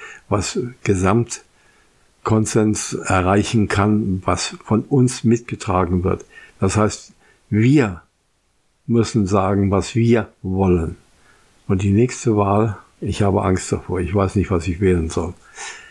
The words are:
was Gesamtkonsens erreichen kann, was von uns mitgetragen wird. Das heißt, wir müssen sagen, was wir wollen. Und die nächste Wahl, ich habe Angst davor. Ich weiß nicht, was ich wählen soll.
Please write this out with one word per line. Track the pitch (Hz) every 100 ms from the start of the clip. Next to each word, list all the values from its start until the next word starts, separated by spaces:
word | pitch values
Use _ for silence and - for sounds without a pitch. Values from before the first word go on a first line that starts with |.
| - - -
was | 101 - - 123 -
Gesamtkonsens | - 95 95 117 117 - - _ _ _ _ _ _ _ - 110 107 117 107 98 -
erreichen | - - 95 90 101 101 117 98
kann, | 101 107 107 107 92
was | 95 87 - -
von | - 110
uns | - 139 123 -
mitgetragen | 113 117 - 104 - 90 87 90
wird. | 90 92 - - - _
Das | 113 107
heißt, | 107 - - _ _ _ _
wir | 104 120 147 107 85 - _ _ _ _ _ _ _ -
müssen | 117 107 117 92
sagen, | 104 95 101 98
was | 98 -
wir | 113 117 117 95 _
wollen. | 92 92 95 87 80 - _ _ _ _ _ _ -
Und | 95
die | 101
nächste | 101 123 - 123 104
Wahl, | 98 101 113 98 - _
ich | 104 -
habe | 101 95
Angst | 95 92 -
davor. | - - 92
Ich | 85
weiß | 98 95 101
nicht, | 85
was | 90 82
ich | 87
wählen | 95 87 80
soll. | - 85 - - - - - -